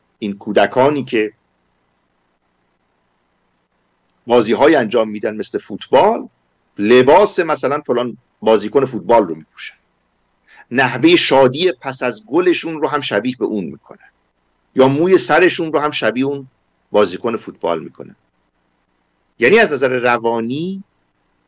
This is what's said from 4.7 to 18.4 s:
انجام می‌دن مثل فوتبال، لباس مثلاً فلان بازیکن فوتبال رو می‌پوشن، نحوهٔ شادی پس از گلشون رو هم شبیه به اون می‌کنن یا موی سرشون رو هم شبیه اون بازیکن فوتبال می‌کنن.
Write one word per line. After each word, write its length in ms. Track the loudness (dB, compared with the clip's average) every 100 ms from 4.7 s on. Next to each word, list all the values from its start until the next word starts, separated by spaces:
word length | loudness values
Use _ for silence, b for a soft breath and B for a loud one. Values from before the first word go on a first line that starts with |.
انجام 340 | 4 2 -2 -2
می‌دن 280 | -4 -8 -8
مثل 220 | -8 -10
فوتبال، 680 | -10 -16 0 2 2 0 -8 _ _ _ _ -4
لباس 600 | 2 4 6 4 4 0
مثلاً 420 | -4 -2 -4 -4 -2
فلان 300 | -2 -4 -8 _ _
بازیکن 440 | 0 0 2 0
فوتبال 420 | 0 -2 2 2 2
رو 80 |
می‌پوشن، 400 | -4 -14 -20 -20 _ _ _ _ _ _ _ _ b b
نحوهٔ 460 | -2 0 2 2 4
شادی 560 | 4 4 4 2 -4
پس 300 | -4 -10 -6
از 240 | -6 -6 -4
گلشون 540 | -2 0 0 -4 -6
رو 80 | -4
هم 120 | -4
شبیه 360 | -4 -4 -4 -4
به 60 |
اون 200 | -6 -6
می‌کنن 460 | -8 -12 -20 -20 _ _ _ _ _ _ _
یا 140 | 0 2
موی 300 | 2 0 0
سرشون 540 | 0 2 2 0 -4
رو 60 | -4
هم 120 | -4
شبیه 340 | -4 -4 -2
اون 220 | -4 -6 -12 _ _ _ _
بازیکن 460 | 0 0 -2 -6 -6
فوتبال 480 | -10 -8 -6 -6
می‌کنن. 320 | -8 -18 -20 _ _ _